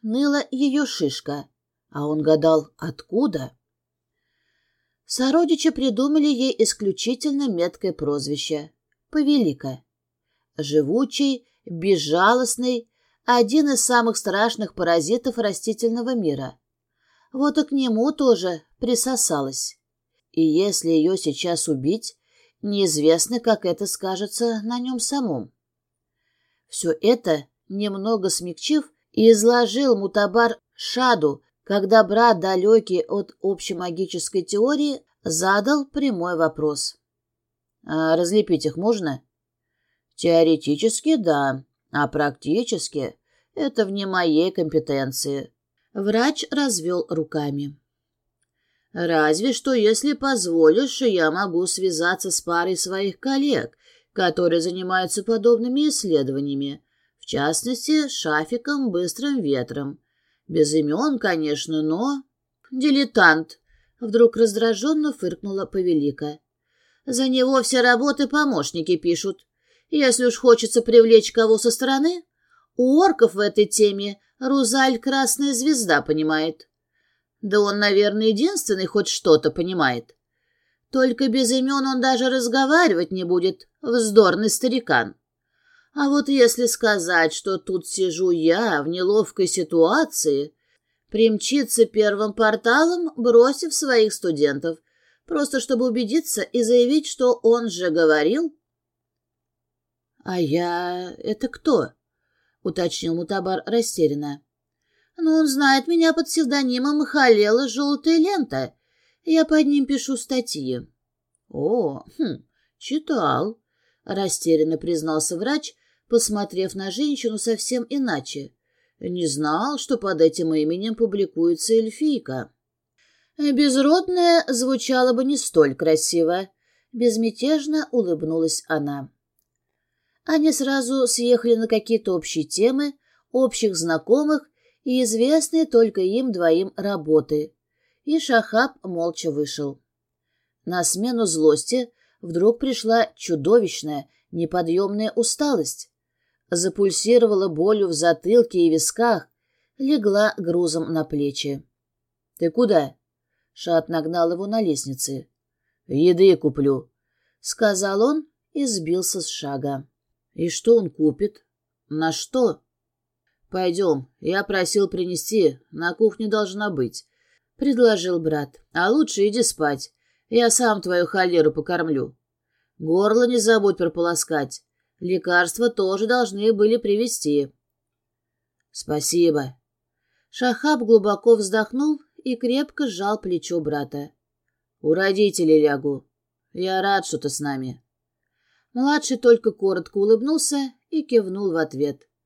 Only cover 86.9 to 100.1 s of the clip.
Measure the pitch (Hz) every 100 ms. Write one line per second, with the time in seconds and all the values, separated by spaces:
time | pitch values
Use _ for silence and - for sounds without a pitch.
86.9 | 202 170 170 160 - 196 185 - 185 -
87.9 | - 185 160 185 170 160 180 226 151 143
88.9 | 180 185 214 - - 180 - 160 170 165
89.9 | 269 320 - 156 139 151 _ _ _ _
90.9 | _ _ 214 226 214 - 285 233 - 226
91.9 | 214 208 202 214 214 220 220 226 269 339
92.9 | 349 330 - 233 233 254 285 330 - 285
93.9 | 240 214 - 180 151 143 139 165 160 _
94.9 | _ _ _ - 320 285 269 - 240 254
95.9 | 226 214 311 - 214 - 240 226 247 240
96.9 | 302 294 - 247 240 226 233 233 170 180
97.9 | 160 160 151 156 277 330 - _ _ _
98.9 | _ _ _ _ _ _ _ _ _ _
99.9 | _ _